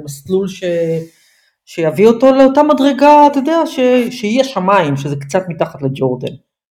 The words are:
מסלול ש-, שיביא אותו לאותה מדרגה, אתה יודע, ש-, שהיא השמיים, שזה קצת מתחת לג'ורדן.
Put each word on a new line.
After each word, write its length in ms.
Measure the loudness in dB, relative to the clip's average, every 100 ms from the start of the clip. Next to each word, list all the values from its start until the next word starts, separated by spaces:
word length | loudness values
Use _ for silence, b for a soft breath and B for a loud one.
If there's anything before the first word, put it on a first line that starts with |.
מסלול 440 | -10 -16 -4 -4 -4
ש-, 160 | -8 -6 -4 -4 -6 -8 b b b b b _
שיביא 420 | -4 -4 2 2
אותו 240 | 4 2
לאותה 320 | 4 4 4
מדרגה, 640 | 2 2 0 2 4 6 6
אתה 120 | 2
יודע, 260 | -2 -2 -2
ש-, 440 | -2 0 0 -2 -4
שהיא 220 | -4 -2
השמיים, 560 | -2 -2 0 0 0 -4
שזה 180 | -6 -8
קצת 280 | -6 -6 -4
מתחת 320 | -6 -6 -4
לג'ורדן. 520 | -8 -4 -4 -4 -10 -14 _ _ _